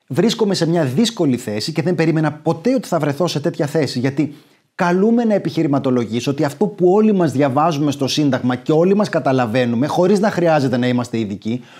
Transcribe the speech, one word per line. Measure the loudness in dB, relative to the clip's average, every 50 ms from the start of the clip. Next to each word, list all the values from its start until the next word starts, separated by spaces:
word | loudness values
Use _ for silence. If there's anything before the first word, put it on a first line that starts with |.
| _ -8
Βρίσκομαι | -2 0 2 2 2 0 0 0 0
σε | 0 0
μια | 0 2 0 0
δύσκολη | 0 0 0 0 0 0 0 0 0 0
θέση | -2 -2 -6 -6 -6 -6 -4 -4
και | -2 -2
δεν | -2 0
περίμενα | 0 0 0 2 0 0 -2 -4
ποτέ | -4 -4 -4 -4 -2 0 0 0
ότι | 0 -2 -2
θα | -2 -2
βρεθώ | -2 -2 -2 -2 -2
σε | -2 -2 -2
τέτοια | -4 -4 -4 -2 -4
θέση, | -2 0 -2 -2 -2 -2 -2
γιατί | -4 -4 -2 -2 -4 -4 -4 -12 -20 _ _ _ _ _ _
καλούμε | -4 -2 0 2 2 2 2 2 2 2
να | 0 0
επιχειρηματολογήσω | 0 -2 -2 -2 -2 0 0 0 0 0 0 0 0 -2 -2 -4 -4 -2 -2
ότι | -2 -2 -2
αυτό | -2 0 -2 -2
που | -2 -2 0 2 2 4
όλοι | 4 4 4 4
μας | 2 2 0 2
διαβάζουμε | 2 0 2 2 2 0 0 0 0 -2 -2
στο | -2 -2 -2 -2
Σύνταγμα | 0 0 0 0 0 0 -2 -2 -4
και | -4 -2 0 2
όλοι | 2 4 4 4
μας | 2 0 0
καταλαβαίνουμε, | -2 -2 0 2 2 2 2 0 0 0 0 0 0 0 0
χωρίς | 0 0 2 2 4 4 2
να | 2 0
χρειάζεται | 0 0 2 2 2 2 2 2 0
να | 0 0
είμαστε | 0 0 0 -2 -2 -4 -4
ειδικοί, | -4 -4 -6 -8 -6 -6 -6 -6 -8 -12 -20 -20